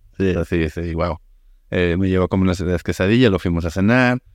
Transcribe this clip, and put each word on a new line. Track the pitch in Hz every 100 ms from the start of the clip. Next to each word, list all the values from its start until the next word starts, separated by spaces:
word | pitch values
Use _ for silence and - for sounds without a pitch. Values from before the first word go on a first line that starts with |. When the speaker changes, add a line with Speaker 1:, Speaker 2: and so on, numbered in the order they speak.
| - -
Speaker 1:
Sí. | 95 85
Speaker 2:
Así, | 82 85 78
sí, | 87 85
guau. | 82 87 76 - - - - -
Eh, | 92 87 87
me | 95
llevó | 92 90
a |
comer | 95 95
las, | 90
las | 87 87
quesadillas, | - - 95 117 123
lo | 92
fuimos | 92 85
a | 85
cenar, | 95 98 127 123 123 _